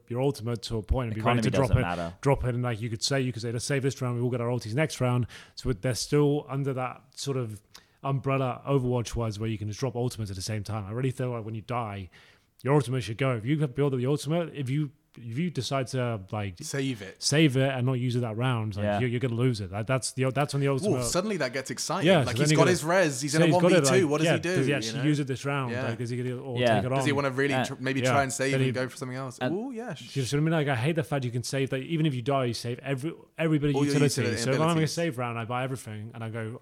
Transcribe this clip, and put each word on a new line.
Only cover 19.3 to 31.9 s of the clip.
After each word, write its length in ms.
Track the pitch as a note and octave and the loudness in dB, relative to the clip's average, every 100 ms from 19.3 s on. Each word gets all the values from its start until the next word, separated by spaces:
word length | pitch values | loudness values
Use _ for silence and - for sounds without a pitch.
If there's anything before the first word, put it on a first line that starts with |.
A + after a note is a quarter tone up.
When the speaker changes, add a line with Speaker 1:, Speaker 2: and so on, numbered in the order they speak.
| A#2 | 2
Speaker 1:
lose 260 | B2+ A2 | 2 0
it. 100 | F#2+ | -4
That, 160 | G2+ G#2+ | -4 -2
that's 240 | C3 - | -2 -2
the, 180 | - C3 | -2 0
that's 220 | C3 D3 | 0 0
when 60 | C#3+ | 0
the 80 | C#3 | 0
Speaker 3:
Ooh, 60 | |
Speaker 1:
ultimate 320 | C3+ G3+ B2+ A#2 | 2 2 0 0
Speaker 3:
suddenly 320 | E3+ G#3 F#3 | 0 0 0
that 160 | C3 | -2
gets 180 | C3 B2+ | -4 -6
exciting. 360 | B2 - E3+ E3+ | -6 -4 2 4
Speaker 1:
Yeah, 80 | F3+ | 6
Speaker 3:
Like, 80 | B2 | 4
Speaker 1:
so 60 | |
Speaker 3:
he's 80 | A#2 | 2
Speaker 1:
then 100 | D3 | 4
you 60 | D#3 | 6
Speaker 3:
got 40 | |
Speaker 1:
gotta 80 | C#3 | 6
Speaker 3:
his 120 | E3+ | 4
res, 380 | D3+ F#3 E3 B2+ | 2 4 4 2
he's 100 | D3 | 0
Speaker 1:
so 60 | D#3 | 4
Speaker 3:
in 60 | |
a 20 | E3+ | 6
Speaker 1:
he's 80 | |
got 60 | F3 | 6
it, 160 | F3 F3 | 6 6
Speaker 3:
one 80 | |
v 60 | C#3 | 6
two, 60 | C3 | 4
Speaker 1:
like, 80 | C#3 | 4
Speaker 3:
what 60 | D3 | 4
does 80 | D#3+ | 2
Speaker 1:
yeah, 80 | |
Speaker 3:
he 60 | C3+ | 2
do, 140 | E3+ F3+ | 2 2
Speaker 1:
does 80 | C3 | 2
he 60 | |
Speaker 3:
you 40 | - | 0
Speaker 1:
actually 220 | G#2+ C#3 | -2 0
Speaker 3:
know? 40 | C#3+ | 2
Speaker 1:
use 140 | D3 | 2
it 60 | C3+ | 0
this 180 | B2+ C#3+ | -4 -2
round? 260 | C#3 B2+ | -2 -2
Speaker 3:
Yeah. 140 | A#2+ A#2 | -2 -4
Speaker 1:
Like, 140 | A#2 | -4
does 100 | A#2+ | -4
he 80 | A#2+ | -4
get 80 | B2+ | -4
it, 80 | |
or 260 | B2 C3+ A#2+ | -6 -4 2
Speaker 2:
Yeah. 160 | A#2+ G#2+ | 4 4
Speaker 1:
take 80 | |
it 80 | B2 | 2
on? 60 | C3+ | 2
Speaker 3:
Does 80 | C#3 | 2
he 80 | |
wanna 180 | C#3 C#3 | 2 0
really 220 | B2+ C#3 | 2 2
Speaker 2:
Yeah. 100 | C3 | 2
Speaker 3:
tr-, 120 | A#2 C3 | -2 -2
maybe 220 | C3 C3+ | -2 0
Speaker 1:
Yeah. 100 | B2+ | 2
Speaker 3:
try 120 | B2 | 4
and 100 | C3+ | 2
save 180 | B2 C3+ | 0 0
Speaker 1:
Then 80 | C3+ | 2
Speaker 3:
and 60 | C3 | 2
Speaker 1:
he 60 | |
Speaker 3:
go 160 | B2+ B2+ | 0 -4
for 80 | - | -6
something 180 | B2+ B2+ | -10 -8
else? 240 | C3+ - | -8 -4
Speaker 1:
And 160 | B2+ F3+ | -4 -2
Speaker 3:
Ooh, 160 | C4 | -6
yeah, 220 | A3+ A#3+ | -8 -10
sh- 240 | D3 A#2+ C#3 | -10 -8 -6
Speaker 1:
you 40 | |
know 40 | A#2+ | -2
what 80 | |
I 60 | C#3+ | 0
mean? 100 | D#3+ | 2
Like, 160 | E3 D3 | 2 0
I 80 | B2+ | 0
hate 220 | C3+ E3 | 0 -2
the 60 | |
fact 200 | A#2+ D3 | -2 -2
you 80 | B2 | -2
can 120 | B2 | -4
save, 280 | - C3+ C3+ | -4 -2 -2
like, 120 | C3+ | -4
even 220 | C3+ | -2